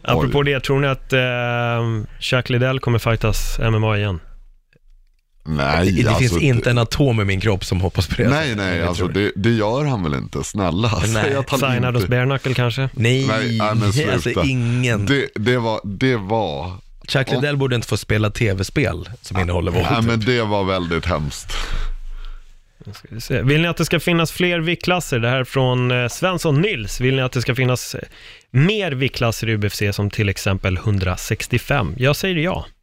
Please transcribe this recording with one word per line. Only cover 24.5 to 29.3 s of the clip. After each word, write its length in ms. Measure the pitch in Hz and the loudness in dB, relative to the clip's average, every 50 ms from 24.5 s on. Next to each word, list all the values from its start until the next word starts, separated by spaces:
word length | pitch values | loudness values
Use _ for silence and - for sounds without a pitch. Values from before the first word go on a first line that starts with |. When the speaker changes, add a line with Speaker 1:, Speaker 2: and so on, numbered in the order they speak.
| 175 170 | 2 0
Speaker 1:
viktklasser? 580 | 160 170 170 - - - 180 180 - - 143 117 | 0 -2 -2 -2 0 0 0 0 0 -2 -2 0
Det 100 | 113 120 | 0 2
här 80 | 127 135 | 0 0
är 60 | 127 | -2
från, 460 | - - 135 131 127 127 127 123 123 | -2 0 0 2 2 2 2 2 2
eh, 180 | 123 123 123 117 | 2 0 0 -2
Svensson 520 | - - - 185 185 165 - 165 139 143 | -2 0 0 0 0 0 0 2 2 4
Nils. 400 | 180 220 196 123 107 98 - - | 2 0 -2 -4 -6 -8 -4 0
Vill 160 | 123 127 131 | 0 2 2
ni 60 | 131 | 2
att 100 | 127 127 | 0 0
det 100 | - 123 | -2 -2
ska 120 | 117 - 123 | -2 0 0
finnas, 400 | 123 131 123 127 - - - - | 0 2 2 0 0 -2 -8 -10
eh, 60 | - - - - - - - - - _ _ | -10 -12 -12 -18 -20 -20 -20 -20 -20 _ _
mer 420 | - 127 147 185 220 214 196 170 | 2 4 4 4 2 0 0 -2
viktklasser 560 | 139 127 135 127 - - 127 117 | -2 -2 -2 -2 0 0 0 0